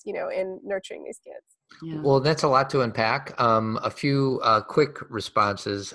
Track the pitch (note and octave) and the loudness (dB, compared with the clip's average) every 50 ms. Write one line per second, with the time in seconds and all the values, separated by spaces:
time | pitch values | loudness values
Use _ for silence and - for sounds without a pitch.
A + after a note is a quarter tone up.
0 | - G#3 F3 - - - - F#3 F#3+ F#3+ F#3 - - G3 G3 F#3+ - - - - | -12 -8 -8 -6 -6 -6 -4 -4 -6 -6 -8 -12 -8 -8 -8 -8 -8 -12 -16 -14
1 | C#3+ - - - _ - - - _ _ _ _ _ _ - - D#3+ E3 D#3+ D3+ | -14 -16 -16 -16 _ -20 -20 -20 _ _ _ _ _ _ -20 -16 -12 -10 -8 -2
2 | D3+ D3 C3+ C3+ C3 D3+ D#3+ D3 - D3 C3 C3+ C#3 C#3 - C#3 B2 A2+ G#2 A#2+ | 2 4 4 4 4 2 0 2 2 4 4 4 4 2 2 0 0 0 0 0
3 | A2+ A2 B2 C#3+ C#3 - - - B2 A#2 A2+ A2 A2 A2 A2 - - A2+ - - | 0 2 0 -2 -4 -8 -2 2 4 4 4 4 2 0 -2 -2 -4 -6 -6 -2
4 | - C#3+ C#3 C#3 C3+ C3+ B2+ - - A#2 A2 G#2+ - - - D#3 D3 C#3+ - - | 0 0 2 2 2 2 0 2 2 4 4 4 2 2 2 2 2 2 0 -12
5 | - - A#2 G#2 - - - G#2+ G#2 G2+ G2 G2 - G#2 G2+ G2+ G2 - | -14 -10 -8 -8 -8 -2 0 2 2 2 0 -2 -4 -4 -4 -4 -6 -10